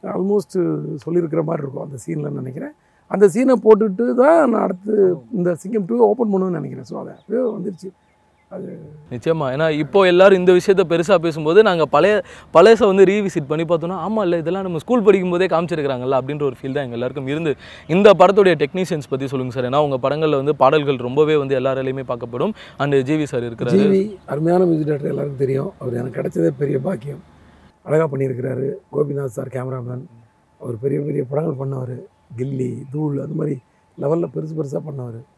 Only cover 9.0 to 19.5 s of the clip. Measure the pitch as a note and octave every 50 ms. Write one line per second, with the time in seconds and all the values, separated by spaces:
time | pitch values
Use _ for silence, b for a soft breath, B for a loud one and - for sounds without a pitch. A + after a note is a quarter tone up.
9 | - - B2+ A#2+ - E3 E3 E3 D3 C3 B2+ C#3 D#3+ D#3+ D#3 D3 D3+ C#3+ - G3
10 | G3 F3+ F3 F3 F#3 G3+ G3 F#3 F3+ F3+ F3+ F3+ F3 - G3 F#3 F#3+ D3+ E3+ E3+
11 | E3+ E3 G3+ F3 D#3+ E3+ D3+ D#3+ D#3 D3+ E3 G3+ A3 G#3+ F#3 E3+ D#3 C#3 - C#3+
12 | D#3+ G3 G#3+ G#3 B B B B B B - D#3 F3 A3 A3+ G#3+ A#3 G#3 F#3+ G3
13 | G3 F3+ G3 G#3+ G3+ F3+ - E3+ C#3+ C3 D3+ D#3 E3 D#3 F3 E3 D3+ E3+ F#3+ F#3
14 | D#3+ F#3 A3 A3 G#3 F3 E3+ E3+ D#3 D#3+ F3 G3 F#3+ F#3 F3 D#3 - - A#3+ B3+
15 | G3 G#3+ G3 G3 F3+ F3+ F3 F3 F#3 F3+ E3+ D#3+ F3 E3 F3 D#3 C#3+ C#3 C3+ B2
16 | B2 C3 C3+ C3 B2+ C3 D3 D3+ D3 C#3 B2 - - C3+ C3 D3 C#3+ B2 A#2+ A#2
17 | A#2+ C3 C3 C#3+ C3+ C3 C#3+ D3+ E3+ D#3 B2+ B B B B B B B D#3 F3+
18 | G#3 A3 G3 D#3 F3+ F3+ G3 G3+ G3+ F#3 E3+ D3 D3+ C#3 - F#3 F#3 - F3+ D3+
19 | C#3 - C#3+ C3 C3+ C3+ C3 C3 B2+ B2+